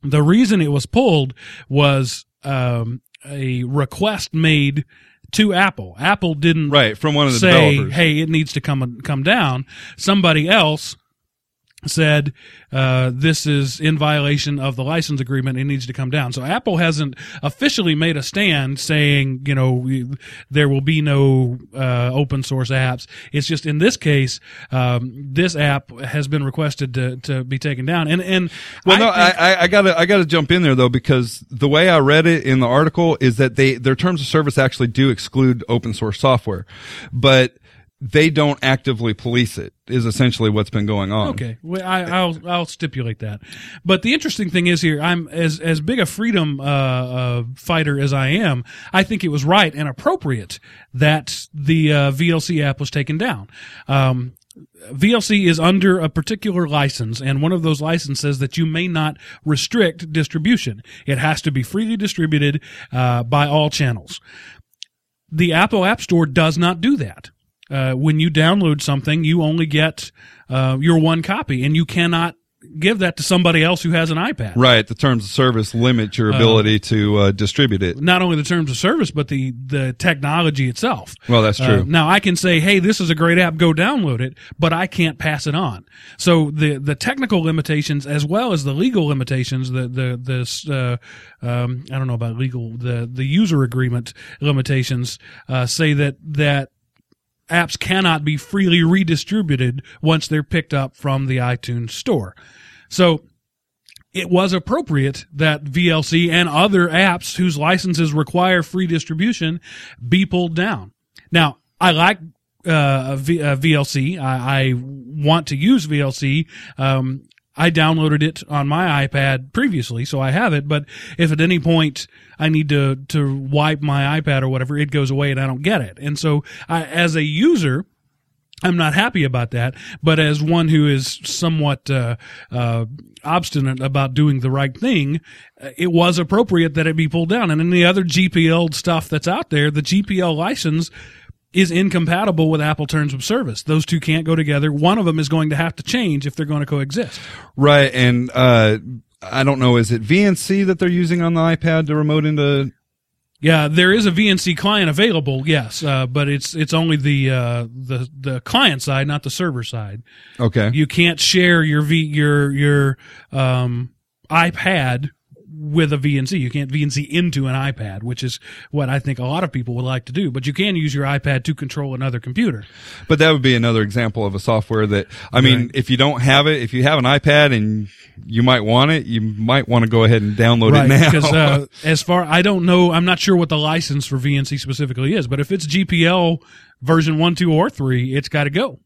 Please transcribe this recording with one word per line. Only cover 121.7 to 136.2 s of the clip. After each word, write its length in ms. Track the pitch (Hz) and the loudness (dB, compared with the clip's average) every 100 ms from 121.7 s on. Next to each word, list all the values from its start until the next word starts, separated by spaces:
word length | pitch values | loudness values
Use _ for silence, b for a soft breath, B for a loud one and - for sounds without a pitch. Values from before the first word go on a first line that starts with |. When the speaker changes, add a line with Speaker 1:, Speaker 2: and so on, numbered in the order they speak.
| 165 156 135 - b b b | 2 2 -4 -16 b b b
Speaker 1:
I 120 | 156 | 0
need 200 | 156 151 | 0 0
to, 260 | 143 139 135 139 | 0 0 -2 -4
to 220 | 156 139 | -2 -2
wipe 480 | 135 135 143 151 156 | -4 -2 0 0 0
my 400 | 147 139 139 156 | -2 0 0 -2
iPad 220 | 151 135 | 0 -2
or 60 | 131 | 0
whatever, 280 | 131 127 147 | -2 -4 -2
it 140 | 147 | -2
goes 180 | 147 135 | 0 -2
away 220 | 135 143 | 0 0
and 80 | 135 | -2
I 80 | 135 | -2
don't 160 | 131 | -2
get 180 | 151 208 | 0 0
it. 160 | 110 - | -2 -8
And 180 | 143 147 | -6 -2
so 240 | 160 147 B B B | 0 0 B B B
I, 140 | 165 | -4
as 320 | 156 165 175 | -2 -2 0
a 80 | 160 | 0
user, 640 | 151 151 277 311 151 131 - _ _ _ _ _ _ - | -2 2 2 2 2 -2 -6 _ _ _ _ _ _ -6
I'm 120 | 180 175 | -2 0
not 180 | 156 | 0
happy 280 | 151 226 190 | 0 0 0
about 300 | 139 127 120 | -2 -2 -2
that. 240 | 120 123 - B 175 | -2 -4 -6 B -4
But 160 | 160 156 | 0 2
as 240 | 151 151 | 2 0
one 240 | 156 170 160 | 0 2 4
who 220 | 156 151 | 4 4
is 320 | 139 127 - | 2 -2 -10
somewhat, 640 | - - 170 160 147 139 - | -10 -4 -2 0 -2 -2 -2
uh, 280 | 135 117 117 B B B | -2 -2 -6 B B B
uh, 360 | 123 120 117 113 139 - - | -4 -2 -2 -4 -10 -20 -14
obstinate 560 | 147 175 170 151 135 131 | -4 -2 -2 -2 -2 -2
about 360 | 135 139 135 | -2 -2 -2
doing 260 | 131 151 135 | 2 2 2
the 100 | 127 | 0
right 260 | 135 139 123 | -2 -2 -2
thing, 440 | 240 214 139 156 B B B _ | -2 0 0 -4 B B B _
uh, 100 | 135 - | -16 -4
it 140 | 175 | 0
was 260 | 165 175 | 4 4
appropriate 560 | 175 | 2